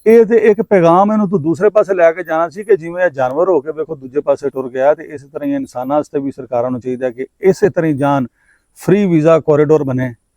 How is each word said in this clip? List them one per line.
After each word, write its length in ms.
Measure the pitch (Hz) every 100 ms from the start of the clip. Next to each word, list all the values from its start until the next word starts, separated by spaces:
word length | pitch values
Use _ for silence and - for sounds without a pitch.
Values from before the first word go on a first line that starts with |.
| -
ਇਹ 200 | 226 214
ਤੇ 100 | 226
ਇੱਕ 260 | 233 208
ਪੈਗਾਮ 500 | 220 196 165 170 208
ਇਹਨੂੰ 180 | 214 208
ਤੂੰ 120 | 185
ਦੂਸਰੇ 260 | 143 151 208
ਪਾਸੇ 260 | 208 185
ਲੈ 180 | 190 165
ਕੇ 120 | 165
ਜਾਣਾ 240 | 165 160 170
ਸੀ 160 | 160
ਕਿ 120 | 214 190
ਜਿਵੇਂ 280 | 165 175
ਇਹ 60 | 180
ਜਾਨਵਰ 380 | 135 127 139 185
ਹੋ 120 | 170
ਕੇ 120 | 139
ਵੇਖੋ 220 | 151 151
ਦੂਜੇ 260 | 156 131 135
ਪਾਸੇ 300 | 147 139 139
ਟੁਰ 200 | 131 131
ਗਿਆ, 240 | 127 135
ਤੇ 100 | 151
ਇਸੇ 240 | 156 147 139
ਤਰ੍ਹਾਂ 200 | 151 143
ਹੀ 60 |
ਇਨਸਾਨਾਂ 420 | 139 135 123 127 151
ਵਾਸਤੇ 240 | 143 147
ਵੀ 100 | 139
ਸਰਕਾਰਾਂ 400 | 131 127 123 123
ਨੂੰ 100 | 127
ਚਾਹੀਦਾ 300 | 123 123 127
ਕਿ 160 | 120 131 _
ਇਸੇ 280 | 185 185 190
ਤਰ੍ਹਾਂ 240 | 180 160
ਹੀ 40 | 139
ਜਾਣ, 300 | 143 143 123 _ _ _ _ _
ਫ੍ਰੀ 300 | - 196 202
ਵੀਜ਼ਾ 340 | 165 151 160
ਕੋਰੀਡੋਰ 440 | 151 147 151 156
ਬਣੇ, 300 | 135 127 127 120 _